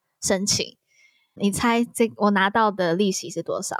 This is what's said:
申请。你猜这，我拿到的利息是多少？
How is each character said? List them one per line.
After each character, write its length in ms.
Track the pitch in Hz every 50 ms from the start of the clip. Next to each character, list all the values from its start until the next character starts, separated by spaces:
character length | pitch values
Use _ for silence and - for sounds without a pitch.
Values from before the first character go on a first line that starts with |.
| _ _ _ _
申 240 | - - 202 185 196
请。 220 | 208 - - - - - _ _ _ _ _ _ _ _ _ _ _ _
你 160 | - 202 202
猜 340 | 190 - - 240 233 233 240
这， 260 | 240 - - 233 226 -
我 160 | - 208 208
拿 180 | 202 190 190 202
到 220 | - 226 220 214
的 240 | 196 202 180 165 170
利 160 | 180 214 196
息 180 | 185 - - -
是 140 | - 165 165
多 180 | - - -
少？ 140 | 190 - - -